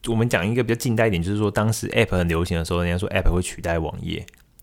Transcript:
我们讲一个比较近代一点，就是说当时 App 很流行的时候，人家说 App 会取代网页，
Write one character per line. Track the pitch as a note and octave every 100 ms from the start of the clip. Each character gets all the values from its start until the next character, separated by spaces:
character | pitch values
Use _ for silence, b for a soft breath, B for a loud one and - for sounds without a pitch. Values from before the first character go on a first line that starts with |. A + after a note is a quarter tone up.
我 | -
们 | A2+ A#2+
讲 | G#2 F#2+
一 |
个 | A#2+
比 | A#2
较 |
近 | A#2 B2+
代 | A2+ A2+
一 |
点， | E2+
就 | E2+
是 | G#2
说 | G#2
当 | G#2 G#2+
时 | A2+ -
App | A#2 A2
很 | F#2 E2+
流 | E2
行 | F2+
的 | E2+
时 | D#2+
候， | F2
人 | F2
家 | F2
说 | -
App | G2 E2+
会 | F2
取 | F2+ -
代 | E2 E2
网 | D#2 -
页， | E2+ D#2+ - - _ _